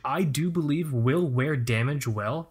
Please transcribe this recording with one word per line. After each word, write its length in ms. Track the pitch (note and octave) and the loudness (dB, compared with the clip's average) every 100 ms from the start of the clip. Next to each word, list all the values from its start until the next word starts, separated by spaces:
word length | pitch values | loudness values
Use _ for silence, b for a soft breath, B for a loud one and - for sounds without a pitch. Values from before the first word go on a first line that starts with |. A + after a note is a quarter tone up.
I 200 | C3 D3+ | -4 0
do 280 | F3+ C3+ F3 | 0 0 0
believe 400 | F3 D3+ D3 D#3+ | 0 0 0 0
will 340 | B2 A#2 D#3+ F3 | 2 2 2 2
wear 300 | B2 C3+ C#3+ | 0 0 0
damage 500 | A#2 A2+ B2 D3 B2 | 0 0 0 -2 -2
well. 400 | G#2+ G#2 D3+ E3 | -2 -2 -4 -2